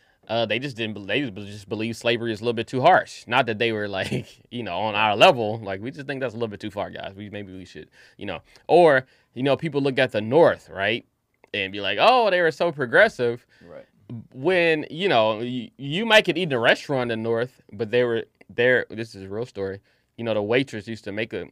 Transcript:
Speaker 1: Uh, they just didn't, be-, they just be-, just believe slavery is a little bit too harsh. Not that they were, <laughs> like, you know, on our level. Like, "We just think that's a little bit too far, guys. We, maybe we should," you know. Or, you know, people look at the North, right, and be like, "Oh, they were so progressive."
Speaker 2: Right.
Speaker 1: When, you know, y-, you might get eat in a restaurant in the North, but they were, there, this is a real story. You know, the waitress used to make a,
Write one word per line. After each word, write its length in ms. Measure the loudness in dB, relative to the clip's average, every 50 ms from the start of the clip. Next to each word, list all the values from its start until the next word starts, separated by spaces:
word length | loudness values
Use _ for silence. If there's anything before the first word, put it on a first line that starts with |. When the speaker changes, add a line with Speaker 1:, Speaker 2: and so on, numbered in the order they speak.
| _ _ _ _ _
Speaker 1:
Uh, 200 | -6 -2 -2 -2
they 120 | 0 -2 -2
just 180 | -4 -6 -8
didn't, 180 | -6 -6 -6 -6
be-, 100 | -8 -6
they 160 | -4 -4 -2
just 140 | -2 -4 -8
be-, 100 | -10 -14
just 240 | -14 -16 -16 -12 -8
believe 280 | -6 -6 -4 -6 -6
slavery 360 | -4 0 0 0 0 0 -4 -6
is 80 | -4
a 40 | -2
little 100 | -2 -2
bit 120 | -2 -4
too 140 | -4 -2 2
harsh. 440 | 4 6 6 4 2 0 -8 -16 -6
Not 180 | 0 2 2 2
that 120 | 2 0 0
they 140 | 0 0 0
were, 140 | -2 -4 -4
<laughs> 120 | -4 -4
like, 420 | -4 -4 -4 -6 -6 -8 -16 _ _ _
you 120 | -12 -10 -8
know, 160 | -6 -6 -4
on 160 | -4 -2 0
our 200 | 2 2 2 4
level. 420 | 6 6 6 6 6 2 -4 -4 -6
Like, 240 | -8 -8 -8 -8 -8
"We 80 | -10
just 160 | -12 -12 -10
think 140 | -10 -8 -6
that's 120 | -6 -6 -6
a 20 |
little 120 | -6 -6 -6
bit 120 | -6 -8
too 100 | -10 -8
far, 180 | -6 -6 -8 -8
guys. 220 | -8 -10 -12 -12 -12
We, 140 | -14 -14 -12
maybe 220 | -12 -12 -12 -12 -14
we 140 | -16 -16
should," 240 | -16 -16 -18 -18 -20 _ _ -20 _ _
you 80 | -14 -10
know. 140 | -10 -10 -10 -12 _ _ _ _ 4
Or, 360 | 6 8 8 8 6 4 2 _ _ _ _ _ -8
you 80 | -2 0
know, 120 | 0 0
people 260 | 0 -2 -4 -2 -2 -2
look 160 | 0 2 2
at 140 | 0 0 0
the 100 | -2 -2
North, 480 | 2 4 6 6 6 4 2 -6 -12
right, 340 | -6 -4 -2 -2 -2 -2 -6 _ _ _ _ _ _ _ _ _ -6
and 180 | -4 -4 -4 -4
be 80 | -4 -4
like, 160 | -4 0 2
"Oh, 300 | 4 6 6 4 4 2
they 100 | 2 2
were 100 | 2 0 0
so 200 | 0 -2 -2 -2
progressive." 720 | -4 -2 2 4 4 4 4 4 0 -2 -2 -2 -4 _ _ _ _ -20 -20
Speaker 2:
Right. 160 | -20 -20 -20 _ _ _ _ -16 -14 -14 -16 _ -12
Speaker 1:
When, 540 | -6 -2 0 2 4 4 4 2 2 -2 -6
you 180 | -6 -4 0 2
know, 260 | 4 4 4 2 0 -2
y-, 300 | -4 -6 -6 -8 -10 -12 _
you 300 | -12 -10 -6 -6 -4 2
might 180 | 4 4 4 6
get 140 | 4 0 -2
eat 60 | -2
in 80 | -2 0
a 60 | 2
restaurant 540 | 4 4 2 2 0 -4 -2 -2 -2 -2 -4
in 100 | -4 -2
the 60 | -2
North, 320 | -2 -2 -2 -4 _ _ _ _ -10
but 180 | -8 -4 0
they 120 | 2 2 2
were, 200 | 2 0 -2 -4 -8 _ _ _ -8
there, 380 | -2 0 2 4 4 2 2 -2
this 240 | -8 -10 -10 -10 -12
is 100 | -16 -14
a 40 | -12
real 180 | -10 -10 -10
story. 340 | -10 -8 -8 -8 -8 -8 -10 _ _ _ _ _ _ _
You 80 | -8 -4
know, 80 | -2 -2
the 80 | 0 0
waitress 440 | 2 2 2 0 0 -6 -12 -10
used 180 | -10 -12 -12 -10
to 80 | -8 -6
make 200 | -6 -6 -6 -6
a, 120 | -8 -10 -10